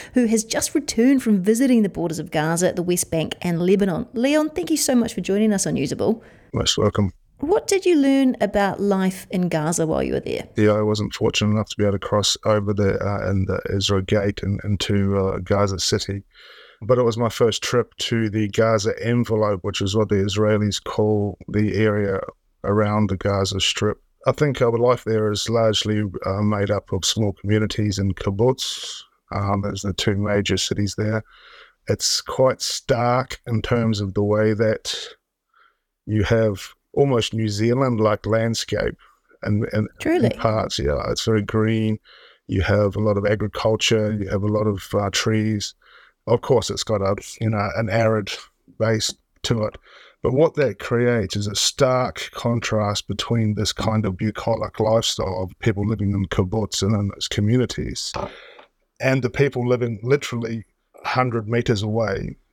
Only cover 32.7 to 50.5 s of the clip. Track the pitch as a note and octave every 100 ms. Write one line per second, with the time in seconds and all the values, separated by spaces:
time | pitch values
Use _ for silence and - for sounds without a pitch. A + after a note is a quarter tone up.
32.7 | - - A#2+ A#2+ B2 B2+ - - A2 -
33.7 | A#2+ A2+ G#2 G2 G2 G#2 G#2 A2 G#2+ A2
34.7 | - - - - - _ _ _ _ _
35.7 | _ _ _ - G#2+ F#2+ A2+ A2 F#2+ -
36.7 | - _ - C#3 A#2+ - A2 A2 G2+ A#2
37.7 | B2+ C3+ A2+ G#2+ G#2 G#2 A2+ A2+ A2+ -
38.7 | - - - _ _ _ _ G3 G#3 -
39.7 | G#3 G#3+ - D4+ E4+ A3+ - A2+ G#2+ -
40.7 | - C#2+ C#2+ - - A#2 A2 G2+ A2 A2
41.7 | A2+ A2 G#2+ - - - _ - F#2 E2
42.7 | G2+ G#2 G2+ G#2+ G2+ G2+ G#2+ G#2 - A2
43.7 | A2 - A2 G#2+ G#2+ F2+ G2 G#2 G#2 G#2+
44.7 | F#2+ - G2 G2+ - A2+ A2 G#2+ G#2+ -
45.7 | - _ - - _ - A#2 - A#2+ G2
46.7 | G2+ - G#2 G2 G2+ - - A2+ G#2+ G2+
47.7 | - A2+ A2+ A2 A2 G2 - - _ _
48.7 | - A2+ A2 - - _ _ - A#2 G#2+
49.7 | - _ - - _ C3+ C3 D#3+